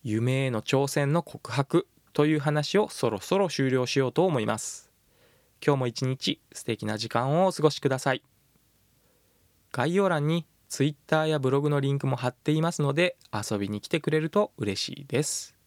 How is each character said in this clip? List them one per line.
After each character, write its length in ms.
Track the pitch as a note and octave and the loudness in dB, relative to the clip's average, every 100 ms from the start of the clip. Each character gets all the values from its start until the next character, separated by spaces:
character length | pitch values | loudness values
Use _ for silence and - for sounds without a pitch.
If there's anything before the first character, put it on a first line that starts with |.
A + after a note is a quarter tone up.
夢 420 | B2+ A2 A#2+ C3 | -2 0 0 0
へ 40 | C3+ | 0
の 120 | A2+ | -2
挑 260 | - C3+ C#3 | 0 2 2
戦 240 | D3 C#3 | 0 2
の 100 | E3 | 0
告 280 | - - - | -2 -16 -4
白 360 | A#2+ C3+ E3 - _ _ | -2 2 0 0 _ _
と 120 | - | 2
い 100 | D3+ | 2
う 40 | D#3 | 2
話 380 | D3 D3+ D3 G3 | 0 -2 0 0
を 100 | G#3+ | 0
そ 200 | - A#2+ | -2 -2
ろ 100 | G2+ | -2
そ 180 | - F#3+ | -2 0
ろ 120 | F#3 | 0
終 200 | - C3+ | 0 0
了 160 | B2+ | 0
し 140 | B2 C#3 | 0 0
よ 100 | C3 | 0
う 20 | |
と 120 | C#3 | 2
思 140 | F#3 C#3 | 2 2
い 60 | |
ま 140 | A2 A2 | 0 -2
す。 300 | - - _ _ _ _ _ _ _ _ | -6 -12 _ _ _ _ _ _ _ _
今 100 | - | 0
日 40 | C#3 | 2
も 80 | B2+ | 0
一 180 | A#2 | -2
日 340 | B2+ C3 - - _ | -4 -2 -4 -6 _
素 100 | - | -12
敵 220 | - A2+ | -6 -4
な 120 | G#2+ G#2+ | -4 -4
時 120 | A2+ | -2
間 340 | A#2 C3 D#3 | 0 2 2
を 40 | F#3+ | 2
お 40 | |
過 120 | - | 4
ご 60 | D3+ | 2
し 120 | - | 2
く 80 | C3+ | -2
だ 100 | C3 | 0
さ 140 | C#3 | 0
い。 100 | B2+ _ _ _ _ _ _ _ _ _ _ _ _ _ _ _ | -2 _ _ _ _ _ _ _ _ _ _ _ _ _ _ _
概 240 | - C3+ | -2 0
要 140 | F#3 G3 | 2 2
欄 180 | D#3+ D3 | 0 0
に 180 | E3+ - _ _ | -2 -4 _ _
Twitter 580 | - C#3+ D3 - D#3 D#3 | -2 -2 -2 0 0 2
や 120 | D3+ | 0
ブ 100 | C3 | 2
ロ 120 | C#3 | 2
グ 80 | D3 | 2
の 100 | C#3+ | 0
リ 120 | C#3 | 0
ン 80 | C#3 | 0
ク 80 | C3+ | -2
も 80 | |
貼 140 | B2+ B2 | -2 -4
っ 40 | |
て 180 | - - | -2 0
い 100 | D#3 | 2
ま 100 | E3 | 0
す 100 | - | 0
の 120 | C#3+ | 0
で、 240 | C#3+ F3+ - - | 2 0 -2 -8
遊 240 | G#2+ G2+ G#2 | -6 -2 -2
び 100 | G2+ | -2
に 140 | G#2 | -4
来 60 | - | -2
て 120 | E3 | -2
く 120 | D3+ | 0
れ 100 | D#3 | 0
る 80 | D#3+ | 0
と 220 | G#3 G#3 - | 0 0 -2
嬉 240 | G#2 G2 | -4 -2
し 120 | - - | -6 -8
い 40 | |
で 180 | C#3+ B2 | -4 -2
す。 320 | D#3 - - _ | -2 -6 -10 _